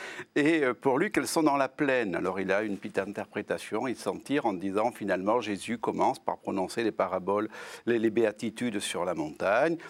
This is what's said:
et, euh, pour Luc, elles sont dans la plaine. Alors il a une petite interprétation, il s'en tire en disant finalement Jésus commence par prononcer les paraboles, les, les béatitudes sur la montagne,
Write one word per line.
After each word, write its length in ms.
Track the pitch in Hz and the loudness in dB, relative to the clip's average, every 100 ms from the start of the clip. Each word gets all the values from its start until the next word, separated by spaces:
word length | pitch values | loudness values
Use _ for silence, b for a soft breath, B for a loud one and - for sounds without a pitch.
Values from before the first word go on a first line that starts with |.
| B B B - | B B B 2
et, 260 | 147 165 135 | 4 4 2
euh, 80 | |
pour 260 | 120 135 131 | 2 2 2
Luc, 160 | 202 165 | 2 0
elles 100 | 123 | 0
sont 180 | - | 2
dans 120 | 156 139 | 4 4
la 140 | 131 | 0
plaine. 460 | - 147 131 117 110 | 0 2 2 2 0
Alors 260 | 90 92 | -2 -2
il 100 | 95 | 0
a 120 | 98 | 0
une 140 | 110 98 | 0 -4
petite 200 | - - | -6 -4
interprétation, 880 | 98 101 98 - 101 87 - 107 127 | -4 -6 -8 -8 -4 -4 -4 -4 -4
il 80 | 107 | -4
s'en 220 | - 87 | -4 -6
tire 280 | - 139 127 | -2 0 0
en 60 | |
disant 400 | 92 95 95 113 | -2 -2 0 0
finalement 480 | 117 104 92 95 117 | -2 -2 0 2 0
Jésus 380 | 107 98 - 117 | 0 -6 -4 -4
commence 420 | - 87 95 131 | -2 2 0 0
par 180 | - - | -4 -4
prononcer 460 | - 95 92 - | -4 -2 -2 0
les 80 | 113 | -2
paraboles, 560 | - 95 92 92 101 107 B B B - | 0 0 0 0 0 0 B B B 0
les, 120 | 117 | 2
les 120 | 113 | 2
béatitudes 720 | 104 110 104 120 101 123 107 | 4 2 2 -6 -4 -4 -4
sur 240 | - 92 90 | -4 -2 -2
la 80 | |
montagne, 640 | 82 78 76 90 107 156 165 B | -2 -4 -2 2 4 2 0 B